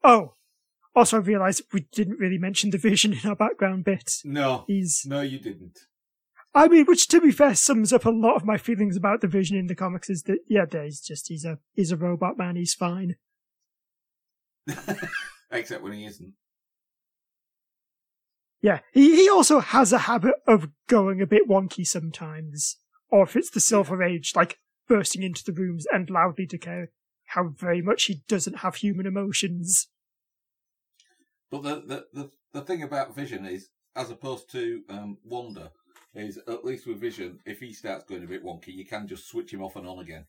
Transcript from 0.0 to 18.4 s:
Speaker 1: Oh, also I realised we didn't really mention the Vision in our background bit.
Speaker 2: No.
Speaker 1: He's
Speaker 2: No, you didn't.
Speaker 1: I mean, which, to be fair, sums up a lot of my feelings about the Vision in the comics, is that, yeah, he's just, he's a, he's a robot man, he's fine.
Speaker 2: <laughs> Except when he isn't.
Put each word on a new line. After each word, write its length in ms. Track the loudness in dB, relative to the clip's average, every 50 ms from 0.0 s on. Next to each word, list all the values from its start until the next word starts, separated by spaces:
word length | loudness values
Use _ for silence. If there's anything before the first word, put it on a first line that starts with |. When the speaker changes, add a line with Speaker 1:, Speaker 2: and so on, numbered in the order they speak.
| 10
Speaker 1:
Oh, 320 | 8 8 8 4 -2 _ _ _ _ _ _ _ _ _ _ _ _ _
also 240 | 4 4 6 4
I 40 | 0
realised 400 | 2 2 0 2 2 0 0 -2 -6 _
we 160 | -4 -6 -6 _ -4
didn't 260 | -2 -2 -2 -2 -4
really 180 | -2 -2 -2
mention 340 | -2 -4 -4 -2 -2 -2 -2
the 60 | -2
Vision 360 | 0 0 2 2 2 2 0 0
in 160 | -2 -2 -4
our 60 | 0
background 480 | 0 0 -2 0 0 -2 -2 -2 -2 -2
bit. 300 | -2 -2 -2 -4 -6 -8 -6 -6
Speaker 2:
No. 400 | -6 -4 -2 0 0 -2 -2 -2
Speaker 1:
He's 380 | -2 -2 -2 0 -2 -2 -4 -4
Speaker 2:
No, 160 | -4 -4 -4
you 180 | -4 -4 -6 -8
didn't. 400 | -10 -12 -14 -14 -18 -20 _ -20 _ _ _ _ _ _ _ _ _ _ _ _ -20 _ _
Speaker 1:
I 140 | 6 8
mean, 180 | 10 10 8 8
which, 220 | 8 6 4 4 4
to 120 | 4 6
be 100 | 6 6
fair, 240 | 6 6 4 4 4
sums 380 | 2 2 2 2 2 2 4 2
up 120 | 4 4
a 40 | 2
lot 260 | 2 4 4 4 2
of 80 | 2 0
my 140 | 0 -2
feelings 400 | -2 0 -2 0 0 0 0 0
about 240 | 0 0 0 0 0
the 60 | 0
Vision 280 | 0 0 0 0 0 -2
in 120 | -4 -2
the 80 | -4 -6
comics, 340 | -6 -6 -6 -6 -8 -6 -6
is 140 | -8 -6 -4
that, 160 | -4 -4 -4 -2
yeah, 180 | _ 2 2 2 0 -4 -8 -8
he's 160 | -8 -12 -14
just, 280 | -16 -14 -14 -14 -12 -12
he's 160 | -12 -10 -8
a, 140 | -10 -10 -10 _ _ _
he's 180 | -2 0 0
a 60 | 0
robot 400 | -2 -2 -4 -2 -2 -2 -4 -4
man, 180 | -4 -6 -6 -4
he's 160 | -4 -4 -4 -4
fine. 420 | -4 -4 -4 -4 -4 -6 -6 -8 _ _ _ _ _ _ _ _ _ _ _ _ _ _ _ _ _ _ _ _ _ _ _ _ _ _ _ _ _ _
Speaker 2:
<laughs> 80 | -12 -12 -10 -8 -8 -8 -8 -8 -10 -10 -10 -12 -12 -18 _ _ _
Except 320 | -10 -10 -8 -8 -12 -12 -10
when 100 | -12 -12
he 120 | -12 -14
isn't. 280 | -16 -18 _ -20 -20 _ _ _ _ _ _ _ _ _ _ _ _ _ _ _ _ _ _ _ _ _ _ _ _ _ _ _ _ _ _ _ _ _ _ _ _ _ _ _ _ _ _